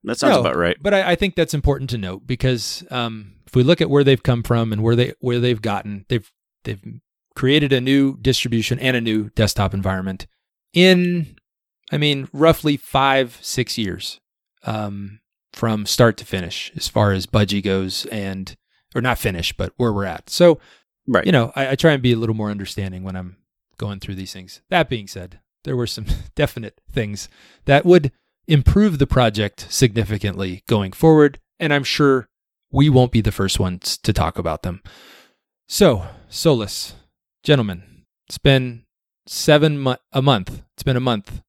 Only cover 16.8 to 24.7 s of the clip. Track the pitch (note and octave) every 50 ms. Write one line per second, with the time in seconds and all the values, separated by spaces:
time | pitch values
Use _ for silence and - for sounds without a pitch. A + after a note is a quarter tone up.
16.8 | - - - A2+ G#2+ G2+ G2 F#2+ F#2 - - G#2+ G#2 F#2+ G#2 G2+ F#2+ G2+ F#2+ F#2+
17.8 | F#2+ F#2 F#2 - - - A2 G#2+ G2 G2 F#2+ F#2+ F#2+ - - _ _ _ _ _
18.8 | _ _ _ B2+ A#2+ B2+ A#2+ - - A2 F#2 E2+ E2+ - - - C#3 C3+ _ -
19.8 | B2 A#2 G#2 G2+ G2 F#2 E2 E2+ _ - - - F3 F3 D#3 - _ _ _ _
20.8 | _ _ _ _ _ - A#2+ F#2 - - F3 B2+ A2+ - - C#3 C3+ C3 C#3 -
21.8 | - E3 D3 C3+ B2 B2 A#2+ A2+ A#2 A2 A2 G#2+ G#2+ G#2 G#2 G2+ G2 - - -
22.8 | G2 F#2+ F#2 F#2 F#2 F#2+ F#2 F#2 F2+ F2+ F#2 _ _ _ _ _ _ _ _ -
23.8 | - G2+ G2+ F#2+ - - G2 F#2 F#2+ - - F#2 F#2 E2+ - - _ _